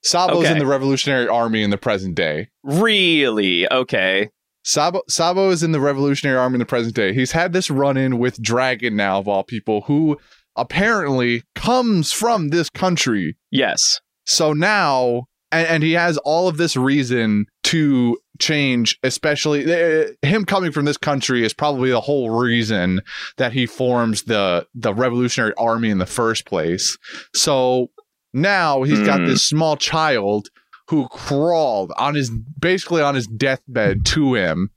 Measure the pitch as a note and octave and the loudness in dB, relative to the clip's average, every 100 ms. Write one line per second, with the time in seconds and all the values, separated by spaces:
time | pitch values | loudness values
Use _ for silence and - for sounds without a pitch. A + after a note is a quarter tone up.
0 | - E3+ F#3 F3 D#3 D#3 C#3 C3+ C3+ C3+ | 0 0 2 2 2 2 0 0 0 0
1 | - C3+ A#2 A#2 A#2 A2 G#2 G2+ - G#2 | 0 0 0 0 0 0 0 -2 0 -2
2 | F#2+ E2 E2 D2+ G2+ _ C#3 D3+ A3+ G#3 | -2 -2 -2 -2 -8 _ -4 0 2 2
3 | F#3 D#3+ C3+ A2 G2 F2 F2 C3 B2+ G#2+ | 2 2 2 2 0 2 0 0 0 0
4 | F#2+ F#2+ G#2+ _ _ _ - - D#3 F3+ | 0 0 -2 _ _ _ -4 0 0 -2
5 | - - E3 F#3 G3 F3+ E3 D#3 C#3+ C#3 | -6 -2 0 2 0 0 0 0 0 0
6 | C#3+ C#3 C#3+ B2+ B2+ B2+ A#2 B2 A#2 A2+ | 0 0 0 0 0 0 -2 -2 -2 -2
7 | G2+ A2+ B2+ E3 F3+ F3+ F#3 C#3 C#3 C3 | 0 0 -2 0 0 -2 -2 0 0 0
8 | C3+ A#2+ B2 B2 A2 A#2+ C3 B2 B2 G#2 | 0 0 -2 -2 -2 0 0 0 -2 0
9 | G2 F#2+ G2 G2 G2 A2+ - G#2+ G#2 C#3+ | 0 0 0 -2 -2 -6 -2 -2 0 2
10 | D#3+ D3 _ _ _ - A#2+ - G#3 A3 | 2 -2 _ _ _ -8 -4 0 0 0
11 | D3+ C3 A#2+ A#2+ - - - B3 A#3+ G3 | 0 0 0 -2 -6 -6 0 2 2 2
12 | D3+ - A#3 A3+ D3+ E3+ D#3+ - F#3 E3+ | 0 -2 0 0 0 0 -2 -2 0 0
13 | - G#2+ D#2+ - _ B2+ A#2+ - - - | 0 0 -2 -6 _ 0 0 0 0 -2
14 | _ _ - - D#3 D3+ F3+ G#3 E3+ C3 | _ _ -4 0 2 2 2 2 2 2
15 | B2+ A#2+ B2 _ _ D#3+ E3 D#3+ D#3+ E3+ | 2 0 -4 _ _ 0 2 2 2 2
16 | E3+ D3+ C#3+ D#3+ F#3 D#3 E3+ C3 C3 C#3 | 2 0 0 2 0 0 -2 2 2 2
17 | B2+ B2 A2+ G#2 G#2 _ - E3 D3+ C3 | 2 0 2 0 -2 _ -2 0 2 2
18 | A#2+ A#2+ _ - - D3+ C#3 B2 A2+ - | 2 0 _ -6 -2 0 0 0 0 0
19 | C3 - D#3 D3 D#3 D3 D3 E3+ E3+ D#3 | -4 -2 -2 -2 0 0 0 2 2 2
20 | D#3 - C#3+ G#3+ F#3+ G3 F3 D3+ C#3+ D3 | 0 -2 0 0 0 0 0 -2 -2 -2
21 | - C#3 - B2 A2+ - D3 C#3 C3 A#2+ | -2 -2 0 0 0 -2 -2 0 0 0
22 | B2+ D3 A#2 A2+ B2 A#2 A2 G#2 F2+ F#2 | 0 -2 0 0 2 2 0 0 0 0
23 | - - - - B2+ B2+ A#2+ - B2+ B2 | -4 -14 -16 -4 -4 -2 -4 -2 0 0
24 | A#2 G#2+ - A2 G2 F2 - B2 A2+ G2+ | 0 -2 -2 0 2 0 -4 -6 -4 0
25 | B2+ A#2+ B2 - A2 - A#2 A2+ A2+ G2 | 0 0 -2 0 -2 0 -2 0 0 0
26 | F#2 - A2+ A2 - F#2 D#2+ F2+ - - | -2 -2 -2 -2 -4 -2 -2 -2 -4 -6
27 | - - - - - C3+ B2+ B2+ B2 - | -14 -20 -8 -2 0 2 2 0 -2 -8
28 | _ _ _ B2+ F#3 G3+ E3 C#3 C3+ G#3+ | _ _ _ -2 0 2 0 0 2 2
29 | G#3 - - C3 - D3+ D#3+ D3+ - D#3+ | 2 2 2 0 0 2 0 0 -2 0
30 | D#3 B2 G2+ G#2 G#2 _ _ - - D#3 | 0 0 0 -2 -4 _ _ -20 -2 -2
31 | B2 - - C#3 D#3+ E3+ D3 G#2+ F#2 - | -2 -8 -4 0 2 2 2 0 -4 -2
32 | C3 D3 C3 A2+ A#2 D#3 E3+ F#3 - E3+ | -2 0 -2 -6 -10 -4 0 0 0 0
33 | C#3+ C#3 A2 A2 C#3 C3 - A#2+ G#2 G2 | 2 0 -4 -2 0 -2 -4 0 0 2
34 | - - C#3+ B2 F2+ D#2+ G2 | 0 2 2 2 0 0 -2